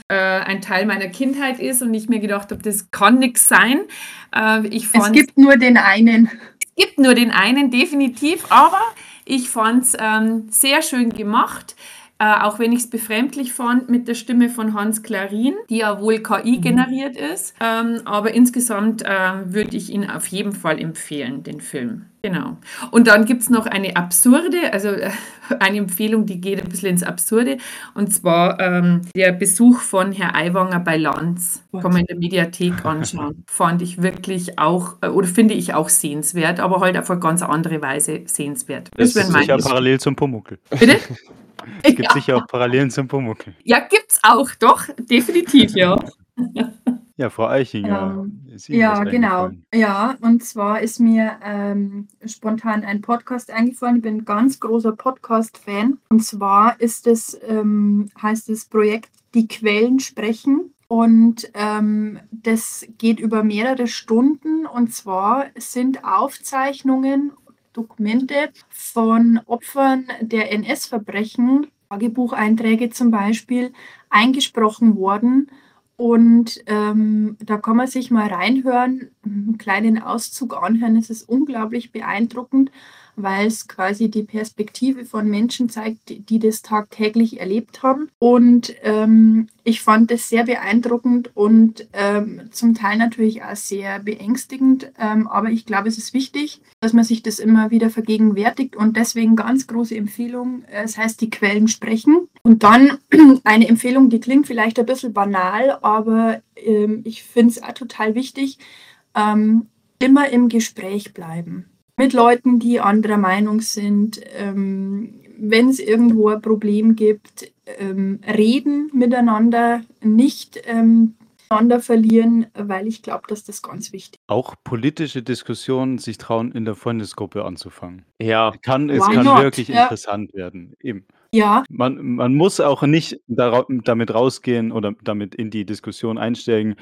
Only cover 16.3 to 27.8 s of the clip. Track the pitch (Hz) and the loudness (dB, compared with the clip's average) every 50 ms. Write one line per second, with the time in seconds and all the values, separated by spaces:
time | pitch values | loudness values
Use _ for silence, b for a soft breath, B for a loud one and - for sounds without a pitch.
16.3 | 247 - - 226 247 247 - 254 240 247 262 247 262 262 269 277 254 277 277 302 | -4 -2 0 0 0 0 2 2 2 2 2 0 -2 -6 -6 -8 -8 -8 -8 -8
17.3 | 359 381 - - - - 226 226 226 226 226 233 233 226 - - 208 208 202 220 | -8 -10 -12 -14 -10 -6 -4 -2 -2 -2 -2 -4 -4 -6 -6 -4 -4 -2 -2 0
18.3 | - 233 247 247 - 254 247 - 214 202 214 226 220 226 - - 196 190 185 185 | 4 4 4 4 4 0 -4 -2 -2 -2 -2 -2 -2 -2 -4 -4 -2 0 0 -2
19.3 | 190 190 190 180 180 214 208 - - 214 - - - 202 202 - - - - - | -2 -4 -8 -6 -4 -4 -4 -4 -6 -10 -10 -8 -6 -6 -6 -6 -8 -10 -10 -8
20.3 | 185 196 208 202 196 - - 160 156 143 156 165 156 - - - 151 143 127 120 | -6 -6 -6 -6 -8 -6 -4 -4 -4 -4 -4 -8 -10 -12 -12 -10 -10 -8 -8 -8
21.3 | 139 147 - - 151 - - - - 135 120 117 - - - - _ _ - 202 | -10 -10 -12 -14 -16 -16 -14 -12 -10 -8 -8 -8 -10 -12 -14 -20 _ _ -8 -6
22.3 | 175 143 - - - - B B B B B B - 233 240 233 208 214 220 220 | -6 -6 -6 -8 -12 -14 B B B B B B 4 6 6 8 6 6 6 2
23.3 | 262 247 - - 240 220 220 - 196 196 196 185 - 180 180 180 - - - 247 | 0 -2 0 0 0 0 0 -2 -4 -4 -4 -4 -4 -4 -4 -2 -2 2 4 4
24.3 | 254 311 339 381 349 349 320 - - 196 202 208 196 - - 202 214 B B B | 4 4 4 0 -2 -2 -2 -2 -2 -2 -2 -4 -4 -4 -4 -6 -8 B B B
25.3 | B B B B - - 190 190 202 208 202 190 - - 214 214 226 220 214 - | B B B B -2 0 0 0 0 -2 -4 -4 -4 -4 -2 0 0 0 0 -2
26.3 | 185 175 180 196 196 185 - 180 180 - 202 190 180 175 175 - 175 - - - | -4 -8 -6 -6 -6 -6 -6 -8 -10 -6 -4 -2 -2 -2 -4 -4 -6 -6 -4 -2
27.3 | 220 226 240 269 269 254 B B B B | 0 0 0 0 -2 -6 B B B B